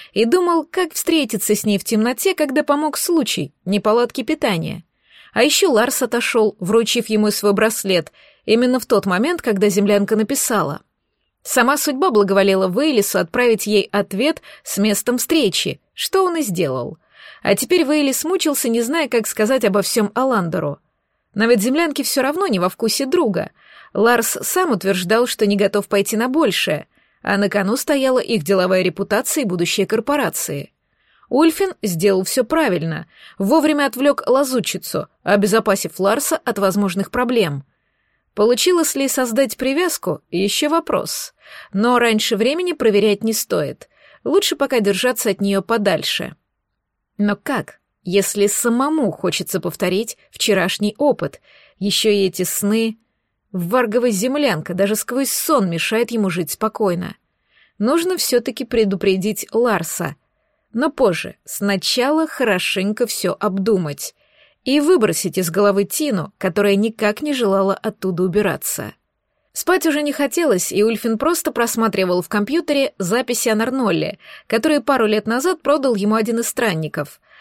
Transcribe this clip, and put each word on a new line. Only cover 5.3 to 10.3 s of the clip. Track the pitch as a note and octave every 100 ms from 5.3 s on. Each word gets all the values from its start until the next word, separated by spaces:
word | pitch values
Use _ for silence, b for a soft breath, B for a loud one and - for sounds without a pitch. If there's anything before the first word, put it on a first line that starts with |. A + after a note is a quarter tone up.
А | -
ещё | C#4+ - F#4+
Ларс | A3+ A#3+ -
отошёл, | A#3+ A#3+ - A#3+ G#3+ -
вручив | F3 A3+ A3+ A#3+ A3
ему | G#3+ G#3
свой | - G#3
браслет, | G3+ A3 - G3+ F3+ E3 b b b -
именно | A3+ B3 B3+
в | -
тот | G#3 G3
момент, | F3+ C#4 F4
когда | B3 G3 A3
землянка | F#3+ G#3 G3+ G3+ A3
написала. | G#3+